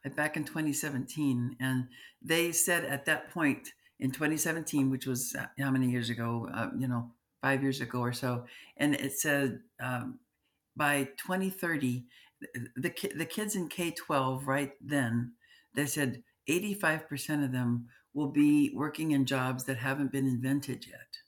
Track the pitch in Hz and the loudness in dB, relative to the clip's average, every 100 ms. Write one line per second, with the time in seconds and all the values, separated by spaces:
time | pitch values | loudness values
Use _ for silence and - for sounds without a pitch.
0 | 135 139 151 165 147 156 156 139 151 135 | -6 -2 -2 -2 -4 -2 0 0 -2 -4
1 | - 156 143 123 123 - 131 127 123 - | -4 -2 0 2 -2 -2 0 0 -2 -10
2 | - _ - 165 170 160 - 170 156 139 | -20 _ 0 2 2 0 2 2 0 -2
3 | 156 151 - - 151 - - - _ _ | 0 0 -2 2 2 2 -4 -20 _ _
4 | 131 131 151 156 165 165 151 147 135 131 | -4 0 0 2 0 -2 0 2 4 2
5 | 135 123 - 135 - - 139 131 127 123 | -2 -2 -2 -6 -8 -2 2 4 4 2
6 | 117 117 117 117 107 110 113 - 127 120 | 0 -2 0 -2 -2 -4 -4 -2 0 0
7 | 120 _ _ _ 131 135 139 135 127 123 | -4 _ _ _ 0 2 2 0 -2 0
8 | 123 120 131 120 120 - - - 143 143 | 0 0 -2 -2 -6 -20 -20 0 2 2
9 | 135 - 156 143 135 - - - 127 123 | 0 -2 2 2 2 -2 -12 -6 -4 -2
10 | 120 - _ _ _ _ _ - 147 143 | -4 -12 _ _ _ _ _ 0 2 2
11 | 135 - - 185 190 185 170 156 127 123 | 0 -6 -4 0 0 -2 -2 2 2 0
12 | - - - _ - 123 120 - 165 - | -4 -20 -20 _ -14 -10 -10 -4 -4 -4
13 | - - 160 - 214 202 160 - 170 - | -6 -4 -4 -4 -2 -2 -4 -2 -4 -4
14 | - 147 131 131 139 139 139 - 135 143 | 0 2 2 0 0 0 -2 -8 -2 0
15 | 120 117 120 - _ - _ - 143 151 | 2 0 -2 -8 _ -20 _ -2 -2 0
16 | 135 104 - _ - 170 208 202 165 156 | -2 -2 -12 _ 0 0 0 0 2 0
17 | - 143 - 151 135 127 120 120 120 _ | -2 -8 -2 0 0 2 0 0 -4 _
18 | _ 143 139 147 147 147 143 - 147 151 | _ -4 0 4 6 6 4 0 -4 -2
19 | 160 139 127 135 127 127 135 127 131 139 | 2 4 4 2 0 -2 -4 -2 -2 0
20 | 139 139 135 120 131 139 139 120 - - | 0 2 2 2 2 0 0 -8 -10 -18
21 | - - | -18 -18